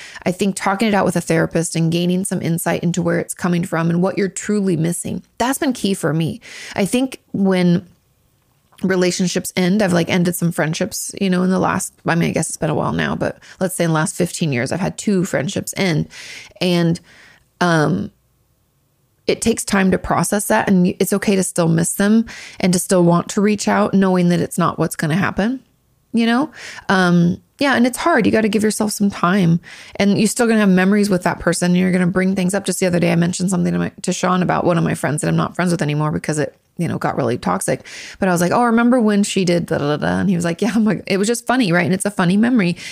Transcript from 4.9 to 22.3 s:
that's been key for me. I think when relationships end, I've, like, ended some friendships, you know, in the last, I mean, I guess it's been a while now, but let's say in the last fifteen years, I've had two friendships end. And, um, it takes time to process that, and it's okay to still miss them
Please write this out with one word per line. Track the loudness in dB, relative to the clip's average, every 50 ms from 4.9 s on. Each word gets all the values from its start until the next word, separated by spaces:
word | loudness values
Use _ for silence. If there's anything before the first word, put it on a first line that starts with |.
| -2 -4 -6 -8 -8 -10 -10 _ _ -2
that's | -2 -2 -2 -2
been | -2 -2
key | -2 -2 -2 -2
for | -2 -2 -2 -2 0
me. | 0 -2 -2 -4 -8 -12 -18 -18 -18 -16 -8 -4
I | -2 -2
think | 0 0 0 -2 -2 -6 -10 _ _
when | -4 0 0 2 2 4 4 4 2 2 0 -6 _ _ _ _ _ _ _ _ _ _ _ _ _ _ _ _ _ -4
relationships | -2 0 2 2 2 0 0 0 -2 -2 -2 -4 -6 -4 -2
end, | 0 0 2 2 2
I've, | 2 2
like, | 2 0 0 0
ended | 0 0 0 0 0
some | -2 -2 -2
friendships, | -2 -2 -2 -2 -2 -4 -4 -6 -6 -8 -10 -10 -6 -4
you | -2 0
know, | 0 0
in | 2 0
the | 0 0
last, | 0 0 -2 -2 -4 -8 -10 _ -4
I | -2 0
mean, | 0 0 0
I |
guess | 0 -2 -4 -4
it's | -6
been | -6 -4 -2
a | -2
while | -2 -2 -2
now, | -2 -2 -2 -2 -4
but | -4 -4 -4 -6 -8 -16 -14 -8 -6
let's | -4 -4 -2
say | -2 -2
in | 0
the | 0
last | 0 -2 -2 -2
fifteen | -4 -4 -4 -4 -4 -2 -2
years, | -2 -2 -2 -2
I've | -4 -4
had | -4 -4 -6
two | -4 -2 0 0 0 0
friendships | 0 -2 -4 -4 -4 -6 -6 -8 -8 -4
end. | -2 -2 0 0 0 -2 -4 -8 -18 -18 -18 -18 -18 -20 -16 -8 -4
And, | -2 0 2 2 2 2 0 -2 -6 -16 -20 -20 -20 -20 -20 _ _ _ _ -2
um, | 0 2 2 2 2 2 0 -2 -4 -8 -12 _ _ _ _ _ _ _ _ _ _ _ _ _ _ _ _ _ _ _ _ _ _
it | -2 -2 0
takes | 0 -2 -2 -2 -2
time | -2 0 2 2 2
to | 2 0
process | 0 0 0 0 0 0 0 -2 0
that, | 0 0 0 2 2
and | 4 4 4
it's | 2 2 0 -2 0
okay | -2 -2 0 0 0
to | 0
still | 0 -2 0 0 2
miss | 2 2 2 0 -2 -2
them | 0 2 4 4 2 2 0